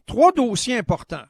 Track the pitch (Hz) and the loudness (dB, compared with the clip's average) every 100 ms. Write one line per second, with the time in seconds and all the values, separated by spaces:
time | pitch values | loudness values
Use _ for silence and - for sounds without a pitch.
0 | - 214 339 359 247 196 - 247 175 170 | -8 4 4 4 0 -2 -4 -4 -4 -6
1 | - 156 117 | -6 -14 -14